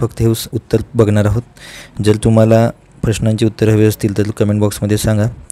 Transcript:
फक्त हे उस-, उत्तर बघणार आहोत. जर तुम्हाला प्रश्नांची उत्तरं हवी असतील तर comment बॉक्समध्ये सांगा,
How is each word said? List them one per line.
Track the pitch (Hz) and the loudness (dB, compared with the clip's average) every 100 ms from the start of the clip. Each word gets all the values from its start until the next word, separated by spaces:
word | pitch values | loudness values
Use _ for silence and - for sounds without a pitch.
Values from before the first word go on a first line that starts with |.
फक्त | 113 - | -6 -2
हे | 113 | -2
उस-, | 110 - | -2 -6
उत्तर | 113 - 113 110 | -10 -4 -4 -2
बघणार | 117 104 104 | 0 2 2
आहोत. | 101 107 - - - - - - | 0 -2 -6 -18 -20 -20 -18 -4
जर | 104 107 | 0 0
तुम्हाला | 113 110 110 113 117 - _ - | 2 4 4 4 2 -4 _ -6
प्रश्नांची | - 107 110 107 113 | -4 -2 -2 0 -2
उत्तरं | - 107 | 0 0
हवी | 107 | 4
असतील | 107 104 110 98 | 2 2 -4 -2
तर | 104 | -4
comment | - 104 104 | -2 -2 0
बॉक्समध्ये | 104 - 104 104 | -2 -2 -4 -2
सांगा, | - 107 110 - - | 0 0 -2 -6 -8